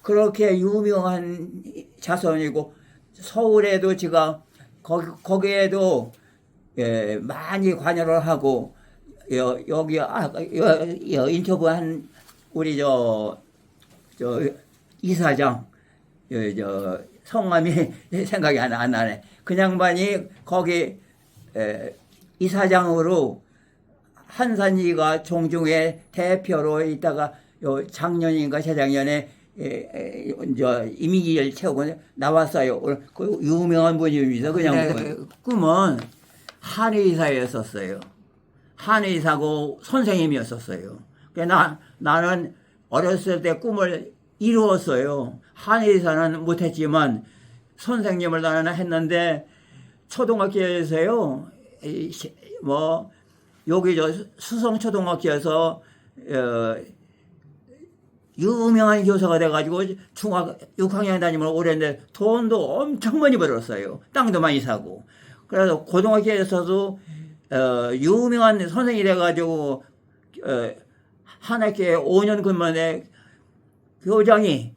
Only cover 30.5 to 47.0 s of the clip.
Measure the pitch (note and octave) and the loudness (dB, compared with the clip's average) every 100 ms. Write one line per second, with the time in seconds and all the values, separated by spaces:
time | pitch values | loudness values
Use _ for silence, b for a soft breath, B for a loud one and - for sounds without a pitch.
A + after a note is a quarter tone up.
30.5 | A#2+ B2+ A#2+ A2+ - D#3+ F#3 E3 D#3+ C#3 | 0 0 0 -4 -4 0 2 2 0 0
31.5 | C3+ F#3 C#3 D3 D#3+ B - C#3 D#3+ D3+ | -2 -4 -2 -4 -8 B -4 2 2 2
32.5 | D#3+ C3 - - C#3 - - F#3+ G3+ C#3+ | 0 0 0 -4 -6 -8 -8 -6 -2 0
33.5 | E3 F3 E3 E3 D#3+ D#3+ D3 C3+ A#2+ C#3+ | 2 2 4 4 2 0 2 0 0 -2
34.5 | E3+ D#3+ C#3 D#3 A2+ A2 D3+ C3+ - B3 | 0 2 2 0 -2 -6 -10 -14 -12 -4
35.5 | A3+ D#3+ E3+ F#3+ B2 A2+ B B B B | 0 4 4 2 0 -8 B B B B
36.5 | B - G#3+ A3+ G#3+ F#3+ E3 D#3 C3 B2 | B -12 -2 0 4 2 2 0 0 -2
37.5 | B2 G#2+ G#2 F#2+ F#2+ - _ _ _ _ | -6 -8 -8 -8 -10 -14 _ _ _ _
38.5 | b b - G3 A3 G3+ E3+ D#3+ D3 D3+ | b b -12 0 0 2 0 0 0 -2
39.5 | D3+ D3 - - C4 G#3 F#3 D#3+ C#3 A#2 | -2 -4 -8 -2 0 2 2 2 0 -4
40.5 | A#2 - F2+ G2 - - b b - E3+ | -10 -10 -10 -12 -18 -20 b b -6 2
41.5 | F#3 E3 D#3 b b D3 D#3+ F3 F3+ E3 | 2 2 -2 b b 0 2 2 -2 -6
42.5 | b b b _ C3+ F3+ F#3+ F#3+ E3+ E3+ | b b b _ 0 0 0 -2 -2 -2
43.5 | D#3+ A#3 G#3 F3+ E3+ - _ _ _ G#3+ | -2 -4 -2 -2 -4 -10 _ _ _ 2
44.5 | A3+ G#3 F#3 F#3 B2+ C#3 C#3+ B2 - b | 4 4 2 2 0 0 -4 -6 -12 b
45.5 | - - A3+ G#3+ G3 E3+ D#3+ E3 D#3+ E3 | -16 0 2 6 4 4 2 0 -2 -4
46.5 | E3+ E3+ D#3 D#3 D#3 | -2 -2 -2 0 2